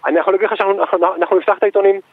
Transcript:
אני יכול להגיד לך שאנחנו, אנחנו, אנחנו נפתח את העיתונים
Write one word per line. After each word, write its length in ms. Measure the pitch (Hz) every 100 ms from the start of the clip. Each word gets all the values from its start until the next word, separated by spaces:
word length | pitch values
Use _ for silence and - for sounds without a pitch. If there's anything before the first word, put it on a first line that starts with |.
| -
אני 120 | 160
יכול 160 | 160
להגיד 160 | 190 208
לך 60 | 214
שאנחנו, 240 | 196 196
אנחנו, 340 | 165 180 170 180
אנחנו 200 | 175 185
נפתח 220 | 180 190
את 40 |
העיתונים 380 | 208 202 196 196 -